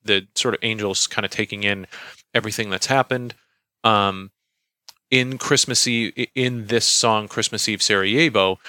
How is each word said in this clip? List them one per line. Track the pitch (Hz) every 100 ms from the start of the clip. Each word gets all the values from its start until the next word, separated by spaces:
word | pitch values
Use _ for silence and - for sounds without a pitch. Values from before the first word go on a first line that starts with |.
the | 107 98 95 -
sort | 127
of | 107
angels | 117 110 104 95 -
kind | - 101
of |
taking | - 107 101
in | 101 101 92 - - - _
everything | 123 110 104 107
that's | 95 -
happened. | 135 127 127 120 - _ _ _ _
Um, | 113 107 98 95 95 _ _ _ _ _ _ - -
in | 131 127 131
Christmas | - 139 - 120 -
Eve, | 117 110 -
i-, | 127 -
in | 127 123 104
this | 117 -
song, | - 120 107 107
Christmas | - 107 107 -
Eve | 104
Sarajevo, | - 101 95 123 165 107 95 92